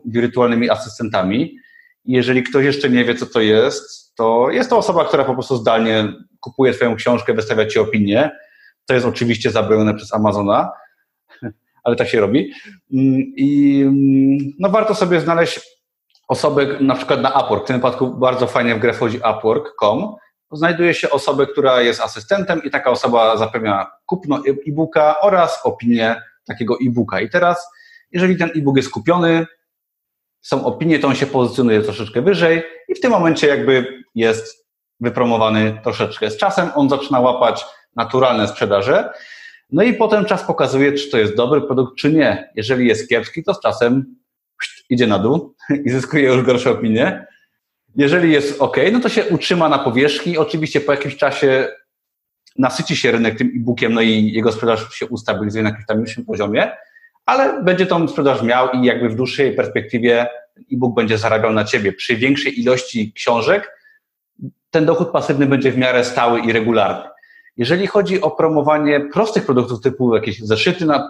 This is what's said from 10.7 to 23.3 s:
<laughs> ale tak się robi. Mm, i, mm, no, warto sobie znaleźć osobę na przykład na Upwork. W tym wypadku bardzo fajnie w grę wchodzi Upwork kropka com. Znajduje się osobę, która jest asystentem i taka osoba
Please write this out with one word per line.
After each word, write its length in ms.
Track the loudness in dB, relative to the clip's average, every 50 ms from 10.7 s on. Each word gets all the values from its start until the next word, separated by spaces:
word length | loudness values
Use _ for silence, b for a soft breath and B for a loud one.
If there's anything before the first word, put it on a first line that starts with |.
| -6 B B B B B B _ _ _ _ _ b b
<laughs> 420 | -14 -14 -14 _ _ _ _ _ -4
ale 120 | -2 0
tak 120 | 0 0
się 140 | 0 0 2
robi. 300 | 2 2 2 0 0 B B B B B B B B -4 -2
Mm, 400 | 2 2 2 2 2 0 -2 -2
i, 440 | -2 0 2 4 4 4 4 4 4
mm, 720 | 4 4 4 4 4 4 4 4 4 4 2 0 -2 -4 -4 -4
no, 100 | -2 0
warto 260 | 2 2 0 0 0
sobie 240 | 0 0 2 0 0
znaleźć 400 | 0 0 0 0 0 0 -2 -8 -14 -18 _ _ _ _ _ _ _ _ _ _ _
osobę 400 | -6 -4 -2 0 0 2 2 0 0 0 0
na 160 | 0 0 0
przykład 260 | 0 -2 -2 0 0
na 200 | 0 0 0 0
Upwork. 220 | 0 0 -2 -2 -2
W 40 |
tym 80 | -2 -2
wypadku 320 | 0 0 -2 0 -2 -4
bardzo 400 | -4 -2 0 0 0 0 0 -2
fajnie 280 | 0 0 0 0 0 0
w 40 | 0
grę 140 | 0 0 0
wchodzi 240 | 0 -2 -4 -2
Upwork 240 | -2 -2 -2 -2 0
kropka 300 | 0 0 0 0 -4 -8 -4 0
com. 360 | 0 2 2 0 -2 -8 -10 B B B B _ _ _
Znajduje 420 | -6 -2 -2 0 0 2 2 0 0
się 160 | 0 -2 -2
osobę, 380 | -2 -2 -2 0 0 0 0
która 340 | 0 0 0 2 4 4 4
jest 200 | 4 2 0 -2
asystentem 640 | -4 -6 -8 -8 -4 -2 -2 0 0 -2 -4 -4 -4
i 60 | -4
taka 220 | -4 -2 0 0
osoba 460 | 0 0 0 2 2 4 4 4